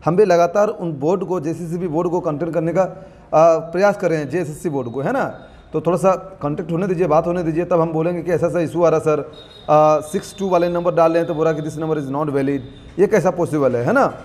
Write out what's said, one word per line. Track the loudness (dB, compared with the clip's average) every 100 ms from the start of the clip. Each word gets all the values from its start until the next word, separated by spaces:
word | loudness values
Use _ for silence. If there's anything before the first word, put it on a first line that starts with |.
हम | 0 2
भी |
लगातार | 4 6 4 2 0
उन | -2 -6
board | -4 -2 -2
को, | -2 -4
जेसीसीबी | -4 -6 -6 -6 -4
board | -2 -2
को | -2
contact | -2 -4 -4
करने | -2 -2
का, | 0 -2 -4 -20 -20 0
आ, | 4 6 4
प्रयास | 0 0 2 2
कर | 0
रहे | -2
हैं, | -2
जेएसएससी | -4 -4 -6 -6
board | -4 -4
को, | -4
है | -4
ना। | -2 -4 -6 -18 -20 -8
तो | -4
थोड़ा | 0 2
सा | 2 2 -2 -8
contact | -6 -6 -4
होने | -4 -2
दीजिए, | -2 2
बात | 2 2
होने | -2
दीजिए, | -2 -2
तब | 0 0
हम | 0
बोलेंगे | 0 -2 -2
कि | -2
ऐसा-ऐसा | 0 0 0
issue | -2 2
आ | 2
रहा | 2
सर, | 0 -2 -2 -14 -20 -18 2
आ, | 4 6 4
सिक्स | 0 -8 -8 -8
टू | 0
वाले | 2 2
number | 0 0
डाल | 2 2
रहे | 2
हैं | 0
तो |
बोला | 0 0
कि | 0
"This | -4
number | -6 -4 -4
is | -4
not | -4 -2
valid", | 0 0 -2 -6 -18 -18 0
ये | 2
कैसा | 2 0
possible | 0 -2 0 0 0
है, |
है | 0
ना। | 2 2 -2